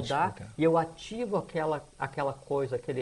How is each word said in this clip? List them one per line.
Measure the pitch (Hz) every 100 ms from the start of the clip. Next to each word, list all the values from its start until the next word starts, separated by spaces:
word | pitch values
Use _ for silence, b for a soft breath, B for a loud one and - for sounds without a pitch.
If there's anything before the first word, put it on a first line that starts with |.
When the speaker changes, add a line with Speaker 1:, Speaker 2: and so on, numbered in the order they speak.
| 123
Speaker 1:
moldar | 139 180 -
Speaker 2:
né? | - -
Speaker 1:
e |
eu | 160 165
ativo | 160 - - 226 233 196
aquela, | - 170 156 147 - -
aquela | 135 - 139
coisa, | - - 139 131 123
aquele | - 127